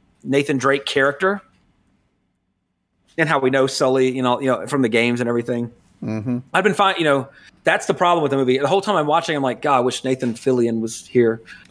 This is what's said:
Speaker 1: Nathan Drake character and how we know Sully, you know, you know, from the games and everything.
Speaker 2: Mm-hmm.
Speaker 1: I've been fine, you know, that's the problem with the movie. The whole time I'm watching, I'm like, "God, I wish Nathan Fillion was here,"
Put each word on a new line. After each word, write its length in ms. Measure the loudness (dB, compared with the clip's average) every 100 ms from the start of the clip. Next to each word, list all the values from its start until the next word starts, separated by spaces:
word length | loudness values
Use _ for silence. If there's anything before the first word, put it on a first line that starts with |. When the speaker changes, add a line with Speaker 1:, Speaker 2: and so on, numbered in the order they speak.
| _ _
Speaker 1:
Nathan 340 | -2 -2 0 -2
Drake 280 | 0 0 -2
character 560 | 0 0 0 -2 -2 _ _ _ _ _ _ _ _ _ _ _ _ _ _ _ _ _ -2
and 100 | 0
how 120 | 2
we 100 | 2
know 180 | 2 2
Sully, 420 | 2 2 2 2 2
you 60 |
know, 180 | 0 0
you 80 | 0
know, 180 | -2 -2
from 140 | 0
the 80 | 2
games 300 | 2 2 0
and 80 | -2
everything. 420 | -2 -2 -4 -6 -12 _ -12
Speaker 2:
Mm-hmm. 360 | -8 -6 -6 -8 -4
Speaker 1:
I've 100 | -2
been 100 | 0
fine, 220 | 2 0 0
you 60 |
know, 240 | 0 0 -2 -14 -20 _ 0
that's 200 | 0 0
the 60 |
problem 300 | 0 2 2
with 80 | 0
the 60 | 0
movie. 200 | 2 2
The 100 | 2
whole 140 | 0
time 140 | 0 0
I'm 120 | 2
watching, 280 | 0 0 -2
I'm 80 |
like, 180 | -2 -2
"God, 160 | 0 2
I 20 |
wish 220 | 2 -2 -4
Nathan 280 | -2 -4
Fillion 460 | -2 0 0 0 -2
was 260 | -6 -8 -2
here," 340 | 2 2 0 -8 -20 -4